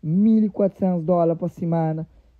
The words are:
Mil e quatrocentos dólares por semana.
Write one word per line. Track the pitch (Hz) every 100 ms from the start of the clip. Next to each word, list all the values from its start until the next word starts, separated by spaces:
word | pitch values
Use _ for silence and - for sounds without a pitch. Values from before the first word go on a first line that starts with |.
Mil | 160 175 214 220
e | 214
quatrocentos | - 202 - 190 180
dólares | 160 175 165 165
por | 175
semana. | - 175 165 160 156 165 - _ _